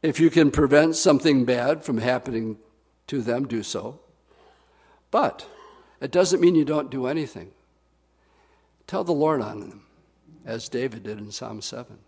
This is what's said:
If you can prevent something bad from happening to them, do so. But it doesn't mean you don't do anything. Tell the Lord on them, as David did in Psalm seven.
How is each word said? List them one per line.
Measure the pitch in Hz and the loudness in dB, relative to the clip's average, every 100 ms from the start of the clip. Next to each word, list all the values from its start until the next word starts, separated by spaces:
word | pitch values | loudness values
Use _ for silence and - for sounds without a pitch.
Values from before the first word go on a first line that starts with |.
If | 160 139 | -2 4
you | 160 | 4
can | 170 147 | 6 4
prevent | 147 143 147 160 160 | 4 6 6 4 2
something | 185 143 165 139 120 | 4 4 4 2 2
bad | 123 123 156 | 0 0 -2
from | - 113 | -2 -2
happening | 120 127 139 117 113 107 _ _ _ _ - | 0 -2 -4 -6 -6 -10 _ _ _ _ -8
to | 143 | -6
them, | 113 120 135 | -2 -4 -4
do | 117 | -6
so. | 98 - 104 147 _ _ _ _ _ _ _ _ _ _ _ | -6 -8 -10 -16 _ _ _ _ _ _ _ _ _ _ _
But | 220 170 - - - - - _ _ | 0 0 -4 -20 -20 -20 -20 _ _
it | 131 | -2
doesn't | 175 185 180 | 2 2 4
mean | 170 165 | 4 4
you | 143 | 2
don't | 151 135 | -2 -4
do | 135 127 | -6 -4
anything. | 156 143 98 87 _ _ _ _ _ _ _ _ _ _ _ _ _ - | -4 -6 -12 -18 _ _ _ _ _ _ _ _ _ _ _ _ _ -8
Tell | 190 | -6
the | 175 | -2
Lord | 151 151 151 | 0 2 0
on | 104 110 | -4 -8
them, | 101 104 _ _ _ _ _ - - | -14 -20 _ _ _ _ _ -20 -12
as | 113 - | -10 -8
David | 120 127 110 | -6 -6 -8
did | 104 104 | -14 -14
in | 104 | -12
Psalm | - 123 107 | -14 -12 -12
seven. | - - 123 101 | -12 -14 -16 -20